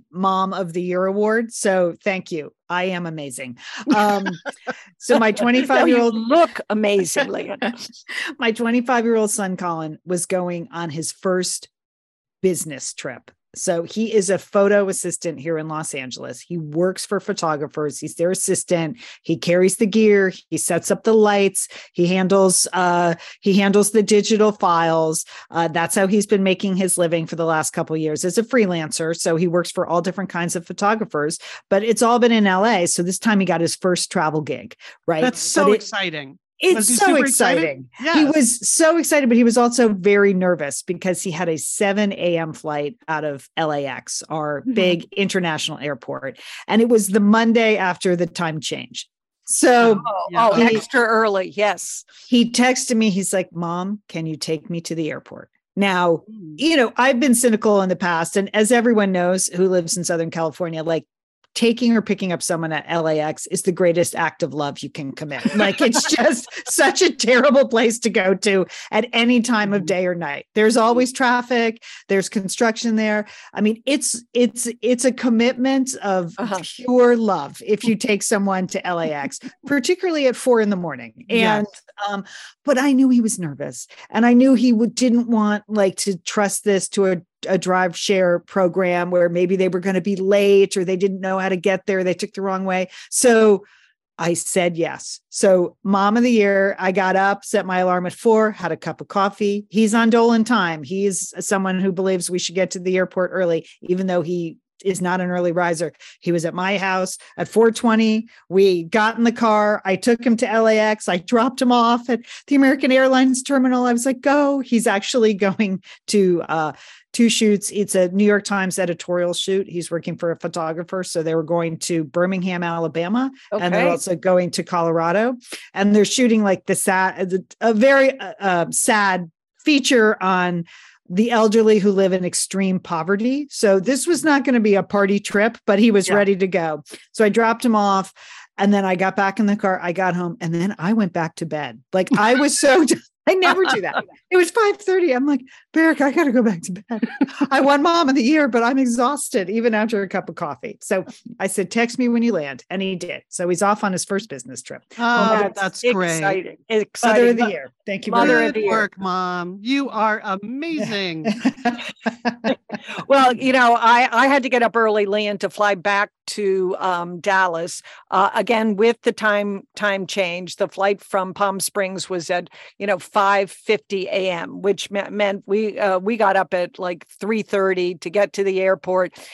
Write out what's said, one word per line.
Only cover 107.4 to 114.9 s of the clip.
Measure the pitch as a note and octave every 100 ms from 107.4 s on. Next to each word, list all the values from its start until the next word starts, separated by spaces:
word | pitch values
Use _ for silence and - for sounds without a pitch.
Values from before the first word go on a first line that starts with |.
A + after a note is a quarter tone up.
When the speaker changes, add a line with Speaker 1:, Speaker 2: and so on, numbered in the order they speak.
| F3
Speaker 1:
four | G#3+ A3+
twenty. | A3 A#3+ A3 A3 A3 A3+ _ -
We | F#3 G3 F3+ E3
got | A3 G#3+ A#3
in | A#3
the |
car. | A#3 A#3 G#3+ G#3 G#3 F#3+
I | F#3
took | B3 A#3 A#3
him | A3
to | A#3
L | A3 A3+
A | A3
X. | G#3+ G#3+ -
I | F3+
dropped | E3 A#3+ B3 B3+
him | B3
off | A#3+ A#3 A#3+ A#3+
at | A#3 - - -
the | C#4+
American | C4+ C#4 C4+
Airlines | C4 C4 C4 C4 B3+
terminal. | - C#4 B3+ B3+ B3
I |
was | A#3 B3+
like, | C4
"Go." | C#4+ C#4+ C#4+ C#4
He's | B3 A#3
actually | A3+